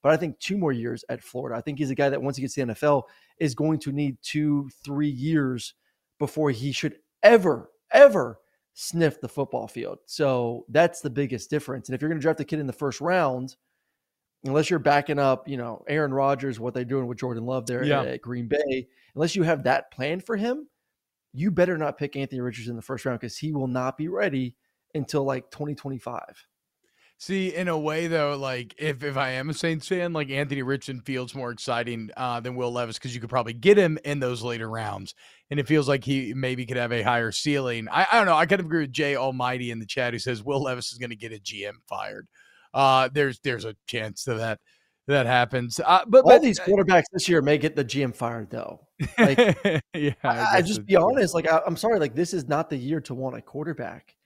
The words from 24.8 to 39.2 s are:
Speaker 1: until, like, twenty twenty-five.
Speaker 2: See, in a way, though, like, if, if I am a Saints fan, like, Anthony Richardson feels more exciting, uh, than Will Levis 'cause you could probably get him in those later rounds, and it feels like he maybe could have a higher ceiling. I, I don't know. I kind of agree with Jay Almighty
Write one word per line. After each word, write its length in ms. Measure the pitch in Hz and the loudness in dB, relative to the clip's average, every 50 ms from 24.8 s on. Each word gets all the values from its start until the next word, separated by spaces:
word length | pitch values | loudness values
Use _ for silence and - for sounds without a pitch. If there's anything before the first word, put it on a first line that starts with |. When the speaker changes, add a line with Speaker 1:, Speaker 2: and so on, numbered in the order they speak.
| _ _ - | _ _ -8
Speaker 1:
until, 280 | 156 131 - - 143 135 | -8 -6 -2 -2 -2 0
like, 260 | 139 131 127 - _ | -2 -4 -4 -8 _
twenty 240 | - - 147 147 147 | -12 -10 -8 -8 -8
twenty-five. 680 | - - 139 135 117 - 120 120 101 - - - - _ _ _ _ _ _ _ _ _ _ _ _ _ _ _ _ | -8 -10 -10 -10 -10 -10 -10 -10 -10 -12 -14 -20 -20 _ _ _ _ _ _ _ _ _ _ _ _ _ _ _ _
Speaker 2:
See, 360 | - - 190 190 190 185 156 | -8 -4 -2 -2 -2 -2 -4
in 140 | 170 185 180 | -4 -2 -2
a 100 | 165 156 | -2 0
way, 300 | 151 156 156 160 170 165 | -2 -2 -2 -2 -2 0
though, 280 | 165 160 147 143 143 | 0 0 0 0 -2
like, 380 | 139 139 131 131 123 123 104 - - | -2 -4 -4 -6 -6 -8 -12 -12 -6
if, 260 | 151 156 143 120 147 | -4 -4 -4 -4 -6
if 120 | 147 135 | -4 -2
I 140 | 135 139 131 | -2 -2 -2
am 180 | 127 131 135 156 | -2 -4 -4 -6
a 60 | 147 | -6
Saints 320 | - - 165 160 156 - | -2 -2 -2 -2 -4 -4
fan, 260 | - 185 180 175 175 | -4 -4 -4 -2 -4
like, 160 | 165 156 147 135 | -4 -4 -4 -4
Anthony 340 | 135 139 147 135 143 139 | -4 -4 -4 -2 -4 -4
Richardson 380 | 127 127 139 127 - - 131 120 | -2 -4 -4 -4 -6 -10 -12 -10
feels 340 | - - 135 127 123 117 - | -8 -6 -6 -6 -6 -6 -8
more 160 | 139 127 120 | -10 -8 -8
exciting, 580 | 117 107 - - 120 117 120 120 117 113 110 107 - | -10 -8 -6 -4 -2 -2 -2 -4 -6 -8 -10 -10 -8
uh, 240 | - 127 123 120 117 | -6 -6 -4 -4 -6
than 160 | 113 127 123 | -6 -8 -6
Will 160 | 123 123 120 | -4 -4 -2
Levis 260 | 120 120 120 113 110 - | -2 -4 -4 -4 -8 -10
'cause 160 | - 131 120 | -10 -10 -10
you 60 | 120 | -10
could 100 | 113 120 | -10 -2
probably 220 | 131 131 117 117 | -2 -2 -2 -2
get 260 | 117 120 110 190 208 202 | -8 2 6 6 8 8
him 180 | 185 160 156 151 - | 6 4 0 -2 -4
in 140 | 143 143 143 | -4 -4 -2
those 240 | 131 123 123 113 | -2 -2 -4 -4
later 260 | 113 123 117 113 113 110 | -6 -6 -6 -6 -6 -6
rounds, 460 | 113 113 110 104 101 98 98 - - _ - - _ _ _ _ | -6 -6 -6 -6 -8 -8 -12 -16 -18 _ -20 -20 _ _ _ _
and 120 | 143 147 | -4 -4
it 80 | 135 - | 0 2
feels 200 | 156 151 139 131 | 2 2 4 2
like 140 | 139 135 | 0 0
he 320 | 113 131 139 135 131 104 123 | 0 -2 -2 -2 -2 -4 -6
maybe 320 | 135 135 127 127 123 123 | -4 -4 -4 -4 -6 -6
could 100 | 110 127 | -6 -4
have 140 | 123 120 117 | -4 -2 -2
a 120 | 120 117 | -2 0
higher 280 | 101 123 120 120 117 113 | 2 2 2 2 0 -2
ceiling. 560 | 104 - - 151 143 139 131 123 117 113 110 - | -4 -2 -2 0 0 0 0 -2 -4 -6 -6 -2
I, 160 | - 151 190 - | 0 0 2 4
I 60 | 214 | 4
don't 100 | 233 208 | 4 6
know. 80 | 185 165 | 6 4
I 100 | 156 170 | 4 4
kind 120 | 156 196 190 | 4 2 0
of 80 | 180 | 0
agree 140 | 156 160 165 | -2 -2 -2
with 100 | 151 131 | -2 -2
Jay 220 | 120 - 151 143 143 | -2 -2 -2 0 0
Almighty 560 | 127 | -2